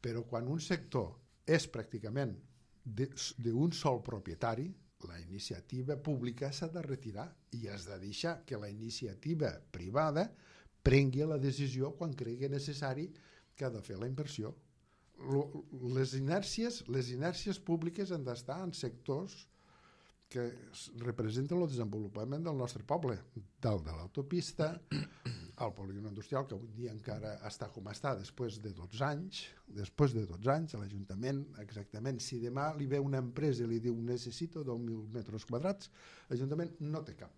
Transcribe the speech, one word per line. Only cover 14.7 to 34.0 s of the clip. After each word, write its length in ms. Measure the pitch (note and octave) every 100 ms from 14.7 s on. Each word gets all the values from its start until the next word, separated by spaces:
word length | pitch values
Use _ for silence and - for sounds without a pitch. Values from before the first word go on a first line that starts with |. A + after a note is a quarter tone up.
| _ _ _ _ - C3+
Lo, 100 | C#3 C#3+ - D3 C3+ B2+ B2+
les 180 | C3
inèrcies, 680 | C3+ C3+ F#3 G3 - A#3 A#3+ -
les 180 | C3 B2
inèrcies 480 | B2 D#3+ F3 G#3 F#3+
públiques 520 | - E3 E3+ F3 G3
han 120 | E3+
d'estar 380 | B2+ A#2+ - D#3
en 80 | F#3 E3
sectors 680 | B2+ - - C#3 G3 - - _ - - - - - _ _
que 240 | B2+ A#2+ B2 -
s-, 200 | - - A#2
representen 600 | A#2 A#2 A2 A#2 C#3 F3
el 80 | E3+
desenvolupament 720 | B2+ G#2+ G#2+ G2+ G#2 A#2 C#3+
del 140 | E3 C#3+
nostre 260 | A#2+ A2 G2+
poble, 300 | D#3+ D3+ G#2 - - F#2+ _
dalt 220 | A#2 G2+ D#2
de 80 |
l'autopista, 800 | D#2 F2 - C#3 F3 - - D#3 E3+ -
<clears throat> 720 | D3 D3+ - - G#2+ E2 -
el 80 | A#2 G2
polígon 340 | G2 G2 A2
industrial, 360 | G2+ - C3+ C3
que 100 | G2+
avui 160 | A#2
dia 180 | G#2+ A#2+
encara 440 | G#2+ G#2 G#2+ G#2+ G#2 G#2+
està 220 | - G#2
com 140 | - G2+
està 240 | G#2+ C#3+ C#3+
després 400 | G2 - A#2+ G#2+
de 120 | G#2+ F#2
dotze 280 | F2+ G#2+ C3+
anys, 380 | D3 F#3 - - - - G3
després 380 | G2 - D3 A2+
de 100 | G#2
dotze 240 | F2+ A2+
anys, 220 | D3+ D#3
a 80 | G#2+
l'Ajuntament, 600 | G2 G2+ G2 G2 B2+ C#3 D3 C3
exactament, 580 | G#2+ G#2+ G2+ G#2+ B2+ C3
si 200 | - B2
demà 300 | A#2+ C3 D3+ D3+
li 140 | C#3
ve 100 | C#3+
una 200 | C#3 C3+
empresa 420 | B2 A#2+ D3+ A#2+
i 60 | A#2+
li 100 | A#2
diu: 160 | A#2+ A#2